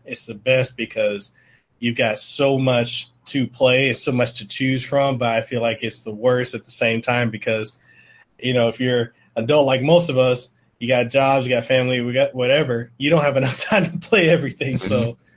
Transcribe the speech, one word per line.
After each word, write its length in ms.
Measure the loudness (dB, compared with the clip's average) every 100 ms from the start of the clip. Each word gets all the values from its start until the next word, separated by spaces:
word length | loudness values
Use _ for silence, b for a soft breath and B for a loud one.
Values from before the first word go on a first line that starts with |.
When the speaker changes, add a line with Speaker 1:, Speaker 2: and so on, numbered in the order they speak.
Speaker 1:
It's 220 | -14 -14 -12
the 80 | -6
best 400 | 0 2 0 -6
because 560 | -8 -2 -2 -2 -10 b b b b _
you've 160 | -4 0
got 240 | -2 -2
so 360 | -4 0 0 2
much 540 | 2 2 0 -4 -12 _
to 240 | -8 -4 -4
play 400 | 2 4 4 2
and 80 | 0
so 160 | -2
much 220 | 0 -2 -4
to 80 | -12
choose 380 | -4 -2 -2
from, 340 | -2 0 0 0
but 120 | -2
I 100 | -2
feel 200 | -2 -2
like 220 | -2 -2
it's 220 | -6 -8
the 100 | -12
worst 400 | -2 2 2 0
at 100 | -6
the 60 | -10
same 320 | -2 0 0
time 280 | 0 0 0
because, 460 | -4 -4 -4 -4 -12 b b b b b _
you 140 | -2
know, 140 | 2 2
if 100 | 0
you're 340 | 0 0 -2 b b -4
adult 280 | 2 2 4
like 160 | 2
most 260 | 4 4 4
of 80 | 2
us, 340 | 2 2 -4 _ _ -8
you 100 | 0
got 220 | 0 2
jobs, 360 | 2 2 2 2
you 80 |
got 120 | -2 2
family, 340 | 0 2 -2
we 140 | -2
got 200 | 0 0
whatever, 560 | 0 2 2 2 -2 -6 -4
you 140 | 2
don't 100 | 2
have 160 | 2 0
enough 220 | 0 -2
<laughs> 80 | 0
time 200 | 0 0
to 80 | -4
play 320 | 0 2 4
everything. 480 | 2 0 -6 -4 -4
So 220 | -2 0
Speaker 2:
Mm-hmm. 200 | -2 -6 _